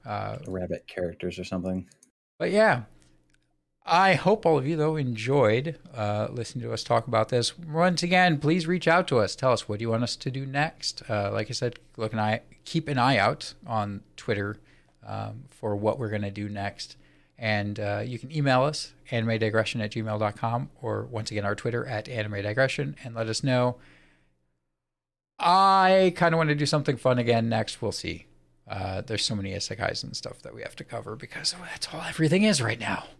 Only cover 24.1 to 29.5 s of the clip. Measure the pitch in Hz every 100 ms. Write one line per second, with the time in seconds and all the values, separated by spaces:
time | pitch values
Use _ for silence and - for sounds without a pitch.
24.1 | _ _ _ _ _ _ _ _ _ _
25.1 | _ _ _ 170 185 196 190 185 190 185
26.1 | 175 175 165 156 147 147 151 143 127 131
27.1 | 123 117 113 113 110 - - 107 - 87
28.1 | 82 - _ _ _ - 98 95 95 110
29.1 | 107 - 104 98